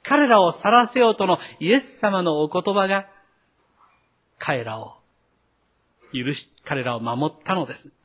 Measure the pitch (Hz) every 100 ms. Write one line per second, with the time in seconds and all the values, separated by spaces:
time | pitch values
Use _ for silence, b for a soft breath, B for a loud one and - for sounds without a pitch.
0 | - 285 277 220 175 160 202 233 233 254
1 | 226 214 190 170 B B 165 262 - -
2 | 208 190 175 151 156 180 180 196 190 196
3 | 196 _ _ _ _ _ _ _ _ _
4 | _ _ _ _ - 135 117 110 110 -
5 | _ _ _ _ _ _ _ _ _ _
6 | _ 131 123 143 - _ - 143 123 117
7 | 117 120 151 - - 185 131 - - _